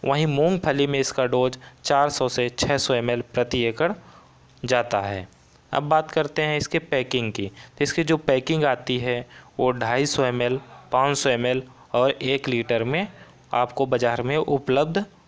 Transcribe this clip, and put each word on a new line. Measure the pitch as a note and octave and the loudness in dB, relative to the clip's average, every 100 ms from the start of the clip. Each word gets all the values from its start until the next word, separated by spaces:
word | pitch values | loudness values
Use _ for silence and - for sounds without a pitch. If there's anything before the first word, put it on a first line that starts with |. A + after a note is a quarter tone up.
वहीं | - C#3+ D#3 | 0 2 2
मूंगफली | C#3+ D#3+ F#3 E3+ C#3 C#3+ | 2 2 2 0 0 0
में | C#3 | 0
इसका | C3 - B2+ | -2 0 0
डोज | B2+ B2+ B2+ - - | 2 0 -2 -18 -14
चार | - C#3+ D3 | 0 2 2
सौ | C#3 B2+ | 0 -2
से | - A#2+ | 0 -4
छः | - - C#3 | -2 0 0
सौ | - | 2
एम | B2+ A#2 | 0 0
एल | A#2+ - | -2 -4
प्रति | - A#2+ B2+ | -4 -2 0
एकड़ | A#2 A2+ E3 G#3+ - - - - _ - | -2 0 -2 -2 -12 -20 -20 -20 _ -12
जाता | A#2+ B2 A2+ G#2 | 0 0 2 -2
है। | G2+ G2 F#2 - - - _ | -2 -6 -10 -18 -20 -20 _
अब | C#3 | -4
बात | D3 D#3 D#3+ | 2 0 2
करते | - D3+ - | -2 -2 -2
हैं | D3+ D3+ | -2 -2
इसके | - E3+ | -2 -4
पैकिंग | - C#3 B2+ B2+ A2+ | -2 -2 0 -2 -2
की। | G#2+ G2 | -4 -8
तो | - - - | -10 -20 -4
इसकी | C#3+ - | -2 0
जो | D#3 D#3+ | 2 2
पैकिंग | D#3 C3 B2+ D#3+ D3 | 2 0 2 0 2
आती | B2 - B2+ | 0 -2 -2
है | B2 A#2+ B2 - - - | -2 -4 -6 -18 -20 -2
वो | B2+ | 0
ढाई | B2 A2+ B2 C#3+ | 0 0 0 0
सौ | - | 2
एम | C3 B2 | 0 2
एल, | B2 C3 - - - | 0 -2 -6 -20 -2
पाँच | B2+ C3+ C#3+ | 2 2 2
सौ | C#3+ | 0
एम | A#2+ B2 | 0 0
एल | B2+ B2+ - - | -2 -4 -18 -4
और | A#2+ C3 | 0 2
एक | - C3 C#3 - | 0 -2 -2 0
लीटर | A#2+ A2+ A#2 | -2 0 -2
में | A#2 D3+ G#3 - - - _ | 0 -4 -6 -10 -20 -20 _
आपको | A#2+ B2 - C3+ | -2 -2 -2 0
बाज़ार | B2+ A#2+ A#2+ | 0 0 -2
में | B2 D3 | -2 -2
उपलब्ध | - C#3 C#3 C3 D#3 E3+ G#3 - | 0 -2 0 0 2 -2 -4 -12